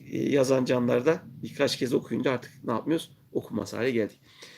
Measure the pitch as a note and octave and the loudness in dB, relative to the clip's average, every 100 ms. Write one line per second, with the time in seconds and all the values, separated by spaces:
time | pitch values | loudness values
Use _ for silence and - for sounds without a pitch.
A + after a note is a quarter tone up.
0 | - C3 C3+ C#3 C3 C3 B2+ B2 A#2+ B2 | -8 -2 2 4 4 4 4 2 2 2
1 | C3+ F3+ - - - - C3+ - B2 C3+ | 2 0 -4 -12 -8 0 0 0 0 0
2 | - A#2 C#3 B2 - - - A2 - D#3+ | -2 -2 0 -2 -6 -10 -4 -4 0 -2
3 | - - _ - - A2+ G2 G#2 B2+ A2+ | -4 -20 _ -8 -4 -6 -4 -2 0 0
4 | G2+ - _ - - | -2 -6 _ -20 -20